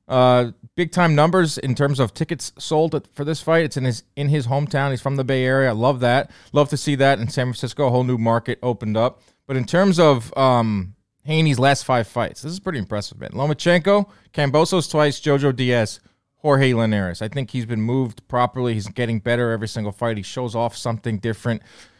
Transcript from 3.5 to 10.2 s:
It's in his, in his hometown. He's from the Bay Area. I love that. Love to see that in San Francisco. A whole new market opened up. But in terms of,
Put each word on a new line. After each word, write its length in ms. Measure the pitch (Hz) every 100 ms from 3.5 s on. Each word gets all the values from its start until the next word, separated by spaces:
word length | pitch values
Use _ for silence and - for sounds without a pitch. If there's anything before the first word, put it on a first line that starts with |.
| 165
It's 120 | 151 139
in 80 |
his, 200 | 127 113 -
in 140 | - 143
his 180 | 151 117
hometown. 440 | 190 151 143 139
He's 100 | 127
from 160 | 139 139
the 80 |
Bay 200 | 131 131
Area. 260 | 127 135 131
I 20 |
love 260 | 110 123 127
that. 300 | 123 131 - - -
Love 160 | 147 143
to 80 | 147
see 180 | 156 139
that 220 | 139 104
in 100 | 113
San 180 | - 127
Francisco. 400 | 113 123 - 135
A 20 |
whole 140 | 123
new 140 | 127 120
market 420 | 113 117 - -
opened 340 | 127 113 110 110
up. 260 | 123 - _ _ -
But 80 | 131
in 80 |
terms 340 | - 170 196 170
of, 380 | 160 131